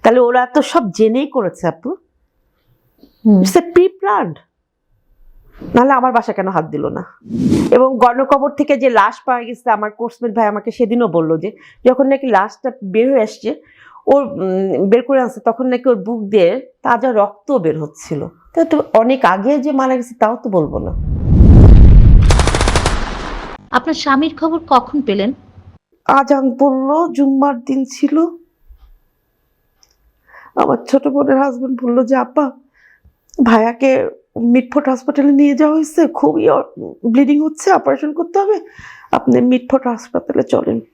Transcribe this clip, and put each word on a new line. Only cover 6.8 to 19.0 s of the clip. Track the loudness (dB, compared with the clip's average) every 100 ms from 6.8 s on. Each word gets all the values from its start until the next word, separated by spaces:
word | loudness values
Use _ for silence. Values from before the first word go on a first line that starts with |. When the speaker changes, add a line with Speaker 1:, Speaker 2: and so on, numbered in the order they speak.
| -6
Speaker 1:
না? | -8 -14 _ -12 -4 -2 0 2
এবং | 2 2 2
গণকবর | 2 2 0 0 -2
থেকে | -4 -2 0
যে | 2
লাশ | 2 0 -2 -6
পাওয়া | -6
গেছে, | -6 -10 -4
আমার | -2 -4
কোর্সমেট | -8 -12 -8 -6 -2
ভাই | -2
আমাকে | -2 -8
সেদিনও | -4 -2 0 0
বলল | 0 -2 -2
যে | -4 -12 -20 _ 0
যখন | 2 0
নাকি | 0 0
লাশটা | 0 -2 -6 -12 -10
বের | -6 -2 0
হয়ে | 0
আসছে, | -2 -6 -10 -10 _ _ -20 -12 0
ওর, | 0
উম, | 0 -6 -4 -2 -2 -2 0
বের | 0
করে | 0 -2
আনছে, | -2 -4
তখন | -6 -4 -4
নাকি | -2 -2
ওর | -2
বুক | -4 -8 -2
দিয়ে | 2 2 0 -10 _
তাজা | -4 -2 -2
রক্ত | -2 -2 -4 -4
বের | -2 -2 -6
হচ্ছিল। | -8 _ -12 -10 -10 _ _
তা | -4
তো | 0 -2 0
অনেক | 0